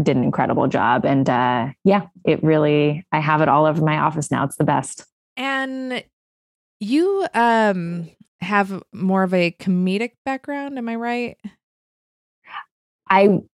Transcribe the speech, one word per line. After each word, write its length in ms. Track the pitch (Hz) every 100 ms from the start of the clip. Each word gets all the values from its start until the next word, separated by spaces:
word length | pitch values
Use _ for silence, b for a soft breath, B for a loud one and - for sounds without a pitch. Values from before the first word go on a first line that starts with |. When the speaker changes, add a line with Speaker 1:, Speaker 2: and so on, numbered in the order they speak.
Speaker 1:
did 140 | 151 131
an 80 |
incredible 440 | 123 - 127 123 131
job. 360 | 127 107 123
And, 260 | 139 139 135
uh, 380 | 123 123 123 120 -
yeah, 200 | 190 196 - - -
it 160 | 156
really, 640 | 156 156 151 147 147 147 -
I 80 | 151
have 220 | 151 156
it 80 | 156
all 160 | 139 156
over 180 | 156
my 140 | 156 151
office 340 | 147 156 147
now. 140 | 131 139
It's 100 | -
the 80 |
best. 420 | 147 139 131 - - _ _ -
Speaker 2:
And 680 | 269 269 269 262 262 247 - _ _ _ _ _ _ _
you, 480 | 208 277 359 392 359
um, 760 | - 233 226 214 190 170 170 165 - _ _
have 420 | 180 208 196 190 -
more 300 | - 190 190
of 100 | 190
a 180 | 185 170 165
comedic 520 | - 180 185 196 240 -
background, 540 | - 269 - 285 277 269
am 100 | 233
I 80 | 226
right? 420 | 233 240 240 - 208 - _ _ _ _ _ _ _ _ B B B _ _ _ -
Speaker 1:
I, 300 | 190 202 185 -